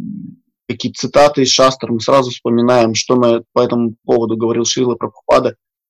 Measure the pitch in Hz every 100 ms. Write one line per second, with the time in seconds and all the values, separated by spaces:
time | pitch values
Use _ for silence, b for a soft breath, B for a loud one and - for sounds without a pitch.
0 | - 101 87 - _ _ - 113 120 -
1 | 120 143 147 143 127 - 131 - 113 113
2 | 120 135 127 123 120 117 120 123 113 110
3 | - 127 120 117 - - 120 120 117 113
4 | - 123 113 113 113 117 117 - 123 117
5 | 127 - - 127 127 - _ _ _